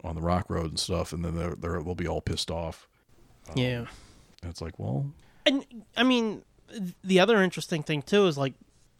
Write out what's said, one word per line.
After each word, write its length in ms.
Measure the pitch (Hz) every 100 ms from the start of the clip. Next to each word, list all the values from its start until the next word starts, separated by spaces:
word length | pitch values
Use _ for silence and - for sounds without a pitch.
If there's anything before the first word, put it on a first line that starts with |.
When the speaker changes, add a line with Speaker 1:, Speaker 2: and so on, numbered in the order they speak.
Speaker 1:
on 120 | 85 82
the 60 |
Rock 280 | 82 90 -
Road 180 | 85 82
and 120 | -
stuff, 320 | - 87 78
and 140 | 82 82
then 100 | 82
they're, 200 | 85 76
they're, 260 | 85 87
they'll 140 | 80 90
be 120 | 82
all 140 | 80
pissed 300 | - 82 -
off. 360 | 82 82 - - _ _ - - _ -
Um, 80 | 101
Speaker 2:
Yeah. 280 | 127 120 113 - - - _ -
Speaker 1:
and 100 | 90
it's 100 | 80
like, 160 | 82 -
well 340 | 101 135 143 - - _ 302
Speaker 2:
And, 200 | 269 - 233 - -
I 80 |
mean, 400 | 254 247 226 156 - _ -
th-, 240 | 226 180 -
the 160 | 185 185
other 220 | 202 220
interesting 400 | 185 165 - 160
thing, 200 | 147 151
too, 240 | - 202 190
is, 100 | 143
like, 160 | 135 - _ _ _